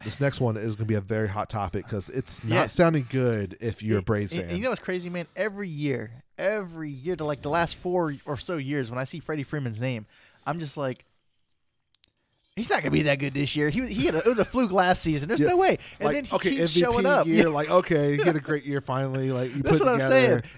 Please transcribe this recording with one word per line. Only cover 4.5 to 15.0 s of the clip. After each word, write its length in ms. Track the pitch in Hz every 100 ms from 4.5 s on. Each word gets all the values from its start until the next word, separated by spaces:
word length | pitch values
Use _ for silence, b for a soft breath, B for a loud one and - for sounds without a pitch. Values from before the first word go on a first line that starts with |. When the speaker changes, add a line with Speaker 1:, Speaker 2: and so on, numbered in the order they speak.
| 175
Speaker 2:
you 80 |
know 60 | 254
what's 120 | 214
crazy, 280 | - 185 175
man? 160 | 175 165 -
Every 320 | 208 196 196
year, 540 | 147 147 123 110 120 - -
every 500 | 180 214 180 165 151
year, 260 | 135 147 175
to, 80 | 151
like, 160 | 147
the 60 | 147
last 260 | 165 170 -
four 400 | 180 180 160 139 -
or 120 | 139
so 200 | - 165
years, 320 | 131 147 117
when 80 | 123
I 40 |
see 160 | 131 160
Freddie 240 | - 156
Freeman's 360 | 131 151 127 107
name, 280 | 131 120 101 b b b -
I'm 100 | 170
just 160 | 147 151
like, 280 | 135 123 _ _ _ _ _ _ _ _ _ _ _ _ _ _ _ -
"He's 140 | 233
not 100 | 403
gonna 100 | -
be 120 | 139
that 160 | 151 139
good 140 | 139
this 220 | 135 139 147
year." 140 | 147
He 120 | 180
was, 80 | 247
he 160 | 208 302
had 100 | 160
a, 40 |
it 60 | 220
was 140 | 247
a 60 | -
fluke 260 | 254 233
last 300 | 196 180 180